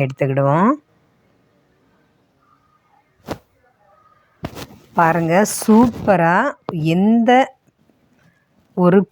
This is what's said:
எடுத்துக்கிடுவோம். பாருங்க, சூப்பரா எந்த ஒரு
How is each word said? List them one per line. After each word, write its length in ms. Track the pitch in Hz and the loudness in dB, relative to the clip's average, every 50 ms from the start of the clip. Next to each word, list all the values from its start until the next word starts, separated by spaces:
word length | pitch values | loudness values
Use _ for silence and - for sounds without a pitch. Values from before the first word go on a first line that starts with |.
| 139 | -2
எடுத்துக்கிடுவோம். 680 | 131 135 - 151 135 135 139 139 139 143 165 190 233 302 294 _ _ _ _ _ _ _ _ _ _ _ _ _ _ _ _ _ _ _ _ _ _ _ _ _ _ _ _ _ _ _ _ _ _ _ _ _ _ _ _ _ _ _ _ _ _ _ _ _ - - - _ _ _ _ _ _ _ _ _ _ _ 1077 _ _ _ _ _ _ _ _ - - - - - - - - _ _ - - | -4 -6 -6 -6 -4 -2 -2 0 0 0 0 0 0 -2 -4 _ _ _ _ _ _ _ _ _ _ _ _ _ _ _ _ _ _ _ _ _ _ _ _ _ _ _ _ _ _ _ _ _ _ _ _ _ _ _ _ _ _ _ _ _ _ _ _ _ -18 -18 -18 _ _ _ _ _ _ _ _ _ _ _ _ _ _ _ _ _ _ _ _ -16 -16 -14 -16 -18 -18 -20 -20 _ _ -2 0
பாருங்க, 360 | 170 165 165 170 165 160 165 185 214 208 - - | 0 2 0 0 -2 0 0 0 0 0 -4 -4
சூப்பரா 760 | - - 214 214 254 240 220 - - 220 196 170 165 165 175 196 254 285 - _ _ - 190 165 151 160 165 | 0 2 4 4 4 2 0 -4 -2 0 0 2 2 2 0 0 -2 -4 -6 _ _ -12 -8 -6 -4 -2 -2
எந்த 360 | 180 196 214 226 233 226 226 247 254 269 - - _ _ _ _ _ _ _ _ _ _ _ _ _ _ _ _ _ _ _ _ _ _ _ _ 185 180 | 0 0 0 0 0 2 2 2 2 0 -2 -6 _ _ _ _ _ _ _ _ _ _ _ _ _ _ _ _ _ _ _ _ _ _ _ _ 0 2
ஒரு 160 | 180 175 202 196 - | 4 4 4 2 0